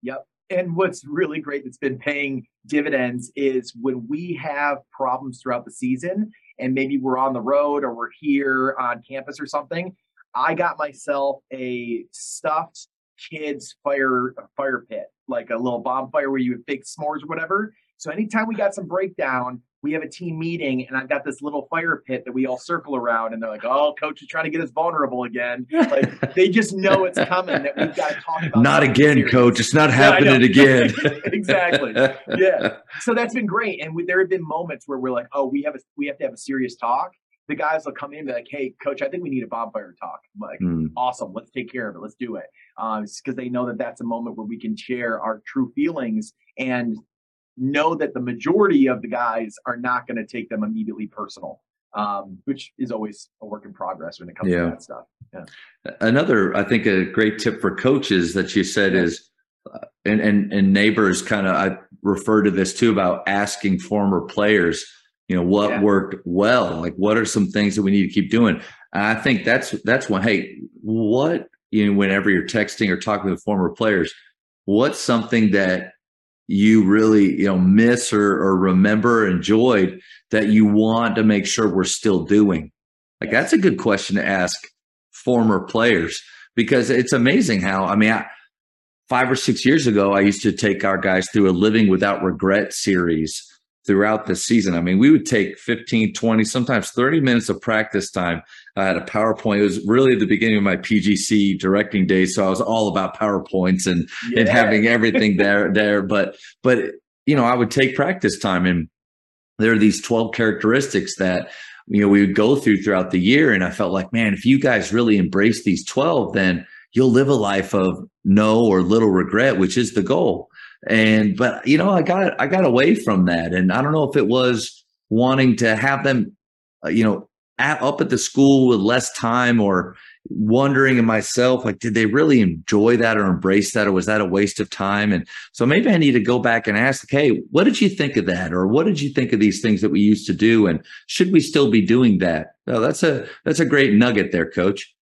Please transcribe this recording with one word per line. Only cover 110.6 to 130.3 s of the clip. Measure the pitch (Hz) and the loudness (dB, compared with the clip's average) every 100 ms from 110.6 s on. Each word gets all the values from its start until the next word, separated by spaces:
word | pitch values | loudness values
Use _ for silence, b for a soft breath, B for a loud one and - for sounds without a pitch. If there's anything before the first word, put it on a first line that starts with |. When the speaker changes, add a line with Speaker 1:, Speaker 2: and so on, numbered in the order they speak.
| 107 123 139 101 - - | 0 0 0 -4 -4 -4
Speaker 2:
that, | 92 90 - B B B - | -2 -2 -6 B B B -2
you | 104 | 2
know, | 101 | 4
we | 101 | 6
would | 101 101 | 4 2
go | 107 | 2
through | 107 - 101 | 2 2 0
throughout | 104 95 90 | 2 -2 0
the | 92 | 0
year. | 90 135 151 | 4 4 4
And | 101 | 2
I | 90 | 0
felt | 90 95 | -2 -4
like, | 95 92 | -4 -4
"Man, | 117 113 | -2 -2
if | 92 | 0
you | 120 135 | 2 2
guys | 139 117 92 | 4 0 0
really | 107 117 104 | 0 2 2
embrace | 87 95 107 110 | 2 2 2 2
these | - 87 | 0 -2
twelve, | - - 151 156 98 | -2 -2 0 0 0
then | 101 95 87 B B B | 0 0 -2 B B B
you'll | 117 131 | 2 4
live | 117 139 | 4 4
a | |
life | 135 104 98 95 | 2 0 -2 -2
of | 101 92 90 - _ | 0 0 -2 -10 _
no | - 98 107 110 | 2 4 4 4
or | 117 92 | 4 4
little | 90 113 110 | 4 4 4
regret," | 92 92 104 135 98 | 2 0 2 2 2
which | 92 123 | 0 0
is | 117 | -2
the | 110 | -2
goal. | 92 143 160 87 - B B B - | 0 0 0 -2 -8 B B B -2
And, | 110 110 110 104 92 | 2 4 4 2 0
but, | 123 - | -2 -2
you | 123 151 | 2 2
know, | 185 | 4
I | 185 | 2
got, | 151 180 190 - | 2 0 0 -2
I | 139 | -2
got | 185 | 2
away | 170 120 147 214 | 2 4 4 2
from | - 98 90 | 2 2 2
that. | 85 82 | 0 -2
And | 90 92 | 0 2
I | 104 | 2
don't | 143 | 0
know | 156 147 | 0 0
if | 143 | 0
it | 104 | 2
was | 123 127 117 107 - _ _ _ | 2 2 0 -4 -16 _ _ _
wanting | 110 127 135 131 107 | 0 2 4 2 4
to | 117 110 | 2 2
have | 135 139 | 0 0
them, | 139 127 92 - _ _ _ _ | 0 0 -2 -8 _ _ _ _
uh, | 78 | -4
you | 98 | 2
know, | 107 101 - _ _ - | 2 0 -6 _ _ -4
at, | 135 151 | -2 0
up | 127 - | -2 -2
at | - | -2
the | 123 | -2
school | - - 139 139 127 | -2 4 6 6 6
with | 113 | 4
less | 98 127 - | 2 0 -2
time, | - 117 120 123 120 | -6 -2 0 2 2
or | 101 92 92 90 B B | 2 0 -2 -10 B B
wondering | - | -12